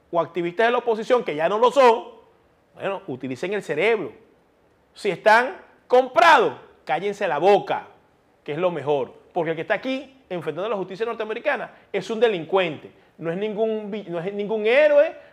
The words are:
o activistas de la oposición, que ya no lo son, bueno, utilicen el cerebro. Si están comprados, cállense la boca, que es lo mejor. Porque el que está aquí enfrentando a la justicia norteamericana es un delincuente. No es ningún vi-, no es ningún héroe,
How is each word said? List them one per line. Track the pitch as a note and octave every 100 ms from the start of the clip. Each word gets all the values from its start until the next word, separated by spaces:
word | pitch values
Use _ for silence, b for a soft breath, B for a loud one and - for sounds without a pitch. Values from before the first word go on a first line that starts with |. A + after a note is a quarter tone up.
| _
o | E3+
activistas | D#3+ F3+ F3 F3 A3+
de |
la | B3
oposición, | B3 A3 A3 B3
que | F#3+ D3+
ya | E3
no | G#3
lo | A#3+
son, | C#4+ B3 A3+ - - _ _ _ _ _
bueno, | E3 F3+ F#3+ -
utilicen | B2+ C3 B2+ F3+
el | G#3
cerebro. | - D3 G3+ A3+ C3+ - _ _ _ _ _ _ _
Si | - G#3
están | E3+ G#3+ A3 B3+ F#4 - _ -
comprados, | B3 B3+ C#4 E4+ D4 F3 A#2+ - _
cállense | - D#3 G3+ G3+ F#3+
la | D3
boca, | F3+ G3+ - A#2+ - _ _ _ _ _
que | -
es | D3
lo | F3+
mejor. | E3 C3+ C#3+ A#2 - _
Porque | - D#3+
el | D#3+
que |
está | D#3
aquí | G3+ C4 C4 D4 _ -
enfrentando | F3+ D#3 D3+ G#3
a |
la | G#3
justicia | F#3 F#3 A3+
norteamericana | A3+ G#3+ A3 D4 B3 F3+ b b
es | G3 F#3+
un | A3+
delincuente. | A#3 F#3 D3+ F#3+ F3 C3 G2+ _ b b
No | E3
es | F3
ningún | G#3+ G3+ A3 A3 G#3
vi-, | G#3 G3
no | E3+
es | F3
ningún | G3+ G3+ A3 G#3+
héroe, | C4 D4+ C#4+ D#4+ F4 B